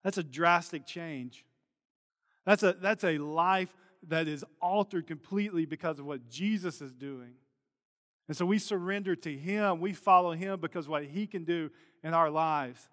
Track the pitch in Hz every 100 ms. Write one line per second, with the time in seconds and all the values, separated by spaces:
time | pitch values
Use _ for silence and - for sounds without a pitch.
0 | 190 196 156 131 170 175 170 160 - 175
1 | 165 139 123 - _ _ _ _ _ _
2 | _ _ _ _ - 202 196 175 190 220
3 | 185 156 147 160 175 190 180 - _ _
4 | 165 160 160 151 - _ 180 202 202 180
5 | 160 156 - 196 208 175 160 156 170 143
6 | 143 139 120 127 196 220 180 - 139 127
7 | 139 131 123 123 _ _ _ _ _ _
8 | _ _ - 151 180 208 - 196 175 202
9 | 190 175 165 139 165 208 202 170 190 180
10 | - 185 180 165 196 190 160 180 147 151
11 | 143 170 208 196 165 170 156 - _ _
12 | 160 165 156 156 160 151 127 123 -